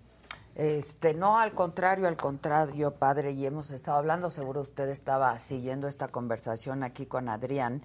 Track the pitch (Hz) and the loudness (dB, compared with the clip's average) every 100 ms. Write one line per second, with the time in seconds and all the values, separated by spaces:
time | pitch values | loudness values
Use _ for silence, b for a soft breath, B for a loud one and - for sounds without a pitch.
0 | B B B B B - 151 151 143 - | B B B B B -4 0 0 -4 0
1 | 247 160 196 220 220 - 180 175 185 190 | 2 4 4 4 4 2 0 2 2 4
2 | 180 160 143 139 160 151 156 143 147 147 | 2 0 -2 -2 2 4 2 2 -2 2
3 | 139 143 139 135 135 151 143 131 165 143 | 2 4 0 -2 -2 -4 -8 -8 0 2
4 | 156 170 175 151 135 139 135 - 139 135 | 2 0 -2 -4 -4 -4 -6 -4 -4 -4
5 | - 135 131 117 - 131 127 135 143 139 | 0 4 4 2 -4 -6 -4 -4 -6 -6
6 | 135 131 120 113 - 113 139 135 127 131 | -6 -4 -2 -2 -4 -4 -4 -4 -6 -8
7 | 131 131 123 110 127 139 120 139 | -6 -4 -4 -4 -4 -2 -2 -4